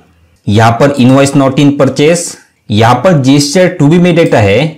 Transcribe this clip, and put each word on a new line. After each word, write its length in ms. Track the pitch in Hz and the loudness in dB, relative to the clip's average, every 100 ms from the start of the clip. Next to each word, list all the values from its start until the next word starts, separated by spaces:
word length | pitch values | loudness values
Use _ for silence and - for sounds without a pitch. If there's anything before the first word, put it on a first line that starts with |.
| _ _ _ _ - | _ _ _ _ -4
यहाँ 320 | 104 113 117 | 0 0 0
पर 160 | 143 139 | -2 2
invoice 400 | 127 135 139 143 | 2 2 0 0
not 240 | 135 139 | -2 0
in 160 | 143 143 | 0 0
purchase, 520 | 135 135 147 170 - - _ _ - | -2 0 0 -2 -6 -16 _ _ -6
यहाँ 240 | 104 113 | -2 0
पर 260 | 123 190 156 | 0 0 0
जीएसटीआर 460 | 131 143 143 185 180 | 2 0 0 0 -2
टू 180 | - 143 | 0 0
बी 100 | 175 | 2
में 160 | 175 | 2
data 240 | 170 165 131 | 0 0 0
है, 380 | 98 107 160 | 0 0 -2